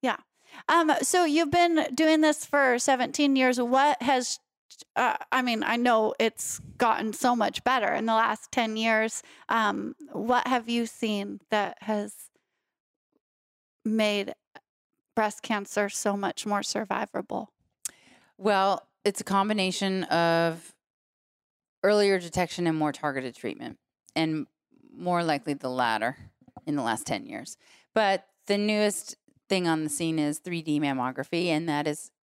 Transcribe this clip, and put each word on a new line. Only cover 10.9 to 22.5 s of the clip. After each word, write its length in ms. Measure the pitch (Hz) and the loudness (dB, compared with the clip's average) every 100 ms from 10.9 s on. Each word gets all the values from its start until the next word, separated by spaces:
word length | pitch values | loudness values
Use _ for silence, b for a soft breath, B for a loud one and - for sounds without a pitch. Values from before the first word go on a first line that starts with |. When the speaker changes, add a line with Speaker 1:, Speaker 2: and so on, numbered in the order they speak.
| - 226 208 202 202 _ | -4 -2 -2 -4 -10 _
Speaker 1:
that 260 | 214 196 - | -2 -2 -6
has 320 | - 214 208 - - _ _ _ _ _ _ _ _ _ _ _ _ _ _ _ 220 | -4 -4 -4 -12 -20 _ _ _ _ _ _ _ _ _ _ _ _ _ _ _ -4
made 480 | 220 214 208 202 - _ - _ _ _ _ _ - | 0 0 0 -4 -10 _ -20 _ _ _ _ _ -2
breast 280 | 214 - | -2 -2
cancer 440 | - 214 202 - 202 | -6 -6 -4 -4 -4
so 300 | - 208 202 | -2 -4 -2
much 280 | 196 - 208 | -4 -6 -2
more 160 | 202 | -2
survivable? 880 | 202 220 214 - 214 - 202 - 214 _ _ _ - B B B B B | -2 -6 -2 -4 -4 -6 -6 -8 -8 _ _ _ -16 B B B B B
Speaker 2:
Well, 500 | 196 202 190 190 _ _ 208 | 0 2 2 0 _ _ -4
it's 160 | 196 | -4
a 40 | - | -2
combination 800 | 196 196 214 185 180 196 190 175 | 0 2 2 0 0 -2 -2 0
of 680 | 165 170 165 170 165 - _ _ _ _ _ _ _ _ _ _ _ | 2 4 2 2 -2 -14 _ _ _ _ _ _ _ _ _ _ _
earlier 360 | 202 208 202 196 | 2 4 4 2
detection 460 | 175 180 175 | -2 -2 -2